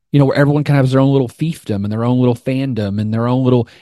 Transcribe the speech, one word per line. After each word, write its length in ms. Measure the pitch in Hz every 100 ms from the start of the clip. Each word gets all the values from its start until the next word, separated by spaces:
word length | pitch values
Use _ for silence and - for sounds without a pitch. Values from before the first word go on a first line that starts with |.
| _
You 80 | 147
know, 60 | 135
where 100 | -
everyone 280 | 143 147
kind 140 | 143 143
of 60 |
has 80 | 127
their 80 | 131
own 120 | 135
little 160 | 139 120
fiefdom 560 | - 160 160 - 104
and 80 | 101
their 120 | 110
own 140 | 120 127
little 160 | 123
fandom 640 | 120 - 131 139 110 101 101
and 140 | 107
their 140 | 113 120
own 180 | 127
little 240 | 127 123 117 -